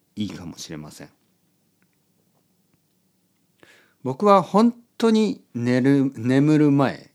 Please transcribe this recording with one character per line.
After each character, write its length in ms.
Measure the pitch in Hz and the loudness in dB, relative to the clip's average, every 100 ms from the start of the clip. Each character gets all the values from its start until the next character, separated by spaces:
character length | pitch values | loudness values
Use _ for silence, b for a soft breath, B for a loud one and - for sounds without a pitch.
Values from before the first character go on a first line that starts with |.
| _ - | _ -12
い 80 | 104 | -12
い 40 | |
か 160 | 80 76 | -12 -16
も 120 | - | -18
し 120 | - | -16
れ 60 | 78 | -16
ま 140 | 76 | -18
せ 140 | - 78 | -20 -20
ん。 40 | _ _ _ _ _ _ _ _ _ _ _ _ _ _ _ _ _ _ _ _ _ _ _ _ _ b b b b | _ _ _ _ _ _ _ _ _ _ _ _ _ _ _ _ _ _ _ _ _ _ _ _ _ b b b b
僕 220 | 123 127 208 | -10 -2 4
は 180 | 196 | 4
本 320 | - 196 233 233 _ - | 2 2 2 0 _ -4
当 120 | 226 | 0
に 320 | 220 214 - _ 123 | 0 0 -4 _ -6
寝 240 | 120 127 | -2 0
る、 320 | 131 139 135 123 | 2 2 0 -4
眠 400 | 120 131 147 151 | -2 0 2 2
る 140 | 147 | 2
前、 420 | 139 131 80 - | 2 0 -4 -14